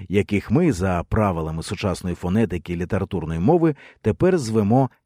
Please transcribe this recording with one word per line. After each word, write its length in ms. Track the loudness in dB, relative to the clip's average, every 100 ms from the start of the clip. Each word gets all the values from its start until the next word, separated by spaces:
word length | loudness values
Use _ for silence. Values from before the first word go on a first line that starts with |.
| -2
яких 420 | 0 2 0 2
ми, 200 | 2 2
за 320 | 2 0 0 -2
правилами 540 | 0 2 0 -4 -6
сучасної 520 | -6 -4 -4 -4 -6 -6
фонетики 580 | -2 0 0 -2 -6
і 20 | -6
літературної 640 | -4 -4 -2 -4 -4 -2
мови, 360 | 2 4 2 0 -10 _
тепер 360 | -2 0 2 2
звемо 520 | 0 0 2 2 0 _